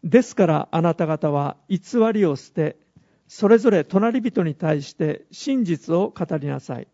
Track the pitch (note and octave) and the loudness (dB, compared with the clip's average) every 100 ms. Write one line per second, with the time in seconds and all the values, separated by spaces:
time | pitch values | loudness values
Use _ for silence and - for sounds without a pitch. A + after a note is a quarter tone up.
0 | G3 A3+ B3 - F3+ D3+ - E3 E3+ D#3+ | 4 4 4 0 2 2 0 0 0 0
1 | E3 D#3 D#3 C#3+ C#3+ - _ F#3 - B3 | -2 -2 -2 -2 -4 -8 _ -6 -2 0
2 | A3 G#3+ F#3 C#3 - - D3+ - _ _ | 0 2 0 0 -8 -4 -4 -6 _ _
3 | _ _ _ - G3+ A3+ A#3 G3 D3 F#3+ | _ _ _ -2 4 4 4 2 0 0
4 | A3+ A#3+ A3+ G3+ E3 D3 D#3+ D3+ C#3 - | 0 -2 -4 -2 -4 -2 -2 -2 -4 -6
5 | D#3 - - - - C4+ G3+ D#3 - E3 | -4 -4 -12 -14 -4 -2 -2 -4 -2 -2
6 | G3+ - E3 D#3+ C#3+ C#3 - B2 - | -2 -6 -6 -6 -6 -10 -10 -14 -14